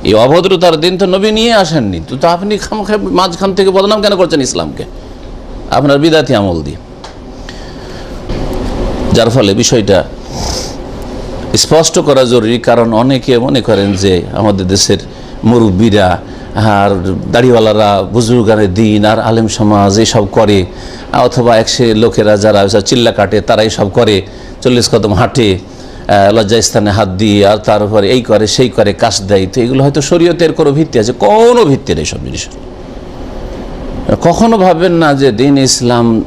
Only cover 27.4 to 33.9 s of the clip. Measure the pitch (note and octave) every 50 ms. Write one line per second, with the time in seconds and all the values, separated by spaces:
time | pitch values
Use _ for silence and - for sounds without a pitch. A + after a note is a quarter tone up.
27.4 | G2+ G2 G#2 G#2+ - - A2 G#2 G#2+ G2+ G#2+ A2 G2 G2 B2 C3 A2+ - A2 G#2
28.4 | G#2+ G#2 - - C3+ B2 - - A2 G2+ G2 - - A#2 G2 - G2+ F#2+ G2+ G2
29.4 | F#2+ F2 - C3 A#2 A#2+ C3+ C3 C3+ C#3+ C#3+ D#3 C#3+ - F3 F3 E3 F3 E3+ -
30.4 | E3+ D#3+ D3+ - D#3+ D3 C#3 D3 D#3+ D3+ - B2 A2 A2 B2+ - - G3+ G#3 G#3+
31.4 | A3+ A#3+ B3 A#3+ A3 D#3 C3+ A#2+ - - F2 D#2 D#2 C#2+ - C2 C2+ B1+ C2 -
32.4 | - - - - - - - - - - - - - - - - - - - -
33.4 | - - - - - - - - - -